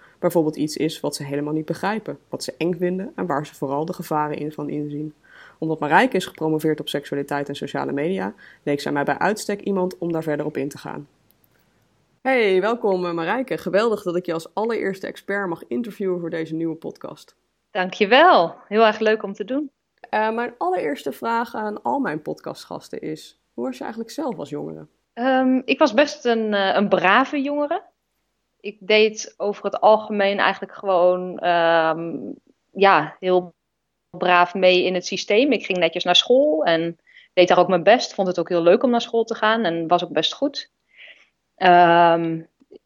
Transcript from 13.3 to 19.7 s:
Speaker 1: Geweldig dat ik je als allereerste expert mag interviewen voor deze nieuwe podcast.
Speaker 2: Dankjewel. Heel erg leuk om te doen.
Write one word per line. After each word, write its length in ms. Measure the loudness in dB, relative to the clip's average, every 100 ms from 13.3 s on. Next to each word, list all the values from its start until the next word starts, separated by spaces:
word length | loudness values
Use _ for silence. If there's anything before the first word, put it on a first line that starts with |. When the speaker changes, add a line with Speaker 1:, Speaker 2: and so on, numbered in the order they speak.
| -4 -4 -6
Speaker 1:
Geweldig 440 | -2 0 0 -2
dat 140 | -2 -4
ik 100 | -4
je 60 |
als 220 | -6 -6
allereerste 520 | -4 -4 -2 -4 -6 -10
expert 420 | -10 -6 -4 -4
mag 140 | -6 -6
interviewen 520 | -6 -6 -6 -4 -4
voor 100 | -6
deze 240 | -6 -6
nieuwe 200 | -6 -6
podcast. 600 | -6 -12 -14 -16 -16 -20 _ _ _ _
Speaker 2:
Dankjewel. 840 | -4 -4 -2 4 6 8 6 4 -4 -4
Heel 160 | 2 2
erg 120 | 2
leuk 240 | 0 0
om 100 | -4
te 120 | -8
doen. 260 | -6 -6 -6